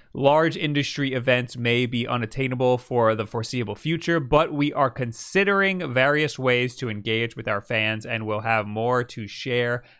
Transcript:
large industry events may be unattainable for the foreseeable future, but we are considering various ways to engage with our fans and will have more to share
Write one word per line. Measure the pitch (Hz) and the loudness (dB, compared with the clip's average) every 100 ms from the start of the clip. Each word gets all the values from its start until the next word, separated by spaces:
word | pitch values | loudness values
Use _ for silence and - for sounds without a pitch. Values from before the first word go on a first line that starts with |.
| _ | _
large | - 135 151 165 - | 2 4 6 4 0
industry | 151 143 135 - 139 | -2 0 -2 -2 -2
events | 127 131 123 120 123 | 0 2 2 0 -2
may | 117 120 123 | 0 2 2
be | 120 117 | -2 -2
unattainable | 123 113 - 135 127 127 123 | -2 -4 -4 -4 0 2 2
for | - 123 113 110 | 0 2 2 2
the | 104 | -2
foreseeable | 117 110 127 104 | -4 -4 -4 -4
future, | 104 156 165 170 170 | -4 -4 -2 0 0
but | 131 151 165 | 4 2 2
we | 143 147 | 0 0
are | 143 131 | 2 0
considering | - 120 117 - 190 202 196 190 185 156 | 0 -6 -6 -2 0 2 2 2 0 -2
various | 127 135 147 151 - | 2 4 4 0 0
ways | 127 123 123 - | 2 2 2 -4
to | 120 | -6
engage | 104 107 113 117 - | -6 -2 -2 -2 -4
with | 110 | -4
our | 104 | -4
fans | - 113 110 110 110 | -2 -2 0 -2 -6
and | 113 110 | -6 -4
will | 107 | -4
have | 113 113 104 | 0 0 0
more | 104 117 123 | -2 0 0
to | 120 - 101 | -2 -8 -12
share | - 135 123 120 123 - | -10 -4 -2 -2 -4 -8